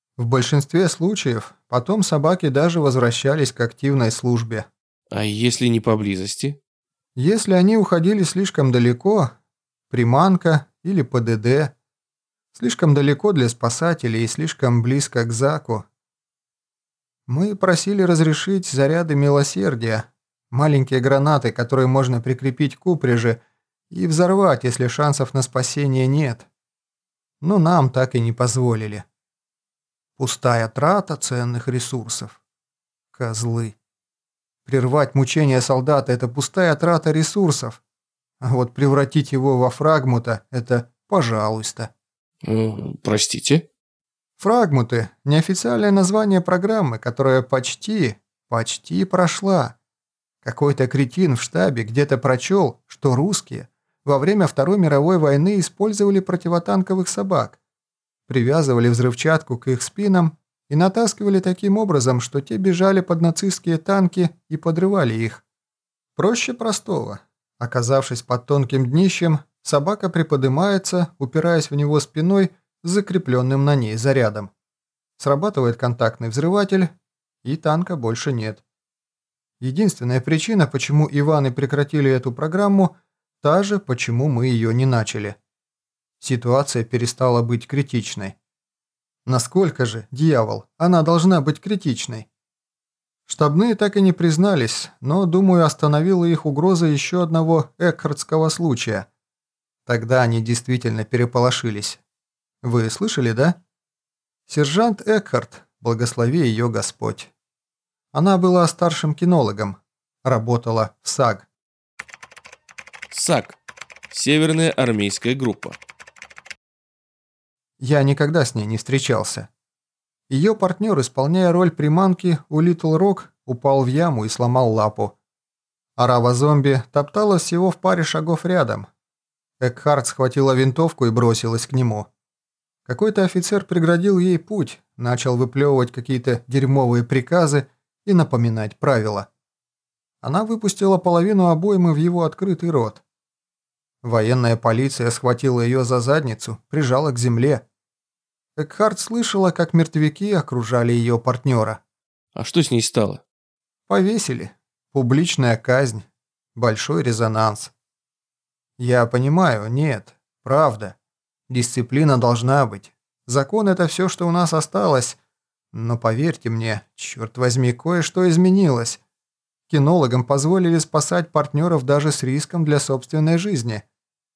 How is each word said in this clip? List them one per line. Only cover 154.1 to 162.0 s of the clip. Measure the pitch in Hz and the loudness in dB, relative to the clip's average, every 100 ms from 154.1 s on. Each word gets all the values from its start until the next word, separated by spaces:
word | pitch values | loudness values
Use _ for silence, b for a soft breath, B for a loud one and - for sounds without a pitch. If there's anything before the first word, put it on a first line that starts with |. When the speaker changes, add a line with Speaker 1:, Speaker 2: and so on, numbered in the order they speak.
| 226 - 123 95 _ _ _ _ | 0 -4 -8 -10 _ _ _ _
Speaker 1:
Публичная | 139 123 139 170 - 123 113 | -2 2 2 0 0 2 2
казнь. | - 127 135 110 - _ _ _ _ - | 2 0 0 -6 -16 _ _ _ _ -4
Большой | 117 107 - 165 | -2 -2 -4 -2
резонанс. | 123 113 113 110 110 107 - _ _ _ _ _ _ _ _ _ _ - | -2 0 -2 0 0 -2 -12 _ _ _ _ _ _ _ _ _ _ -6
Я | 123 123 120 | 0 2 2
понимаю, | 123 135 165 175 110 110 | 0 2 2 2 0 -4
нет, | 127 156 107 - _ _ _ | -2 -2 -4 -8 _ _ _
правда. | 110 139 151 107 104 - _ _ _ _ - | -2 2 2 0 -10 -16 _ _ _ _ -8
Дисциплина | 123 120 127 120 135 | -4 -2 -4 -2 2